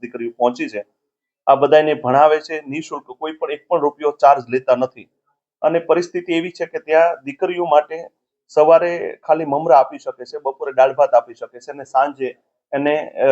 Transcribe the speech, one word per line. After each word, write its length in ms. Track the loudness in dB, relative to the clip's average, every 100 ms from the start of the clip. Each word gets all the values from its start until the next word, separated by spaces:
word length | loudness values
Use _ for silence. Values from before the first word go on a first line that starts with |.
દીકરીઓ 300 | -16 -10 -12
પહોંચી 380 | -2 -2 -2 -8
છે. 160 | -10 -14 _ _ _ _ _ 0
આ 80 |
બધાને 400 | 2 4 4 4
ભણાવે 460 | -2 0 4 4 2
છે 200 | -2 -12
નિઃશુલ્ક, 440 | -10 -12 -10 -14
કોઈ 280 | -16 -12 -12
પણ 200 | -8 -8
એક 160 | -8 _
પણ 120 | -2
રૂપિયો 300 | -2 -2 -4
ચાર્જ 320 | 2 4 4 0
લેતા 260 | -6 0 0
નથી. 320 | -2 -8 -20 _ _ _ _ _
અને 160 | -2 -2
પરિસ્થિતિ 540 | 0 0 0 -8 -4
એવી 180 | -4 -6
છે 160 | -10 -10
કે 120 | -10
ત્યાં 460 | 0 2 2 0
દીકરીઓ 400 | -10 -6 -6 -4
માટે 440 | 2 2 2 -8 -14 _ _ _ _
સવારે 680 | 2 6 4 4 -4 -8 -10 -4
ખાલી 160 | -2
મમરા 340 | -2 -4 4 4
આપી 200 | 4 -4
શકે 260 | -14 -14
છે, 140 | -16 -10
બપોરે 340 | -10 -8 -6
દાળ 220 | 2 2
ભાત 200 | 2 2
આપી 200 | 2 0
શકે 260 | -10 -16 -16
છે 100 | -18
અને 140 | -16
સાંજે 540 | -6 -2 -2 -4 -8 -8 _ _ _
એને, 360 | -4 -2 -4 -6
અ, 180 | -2 2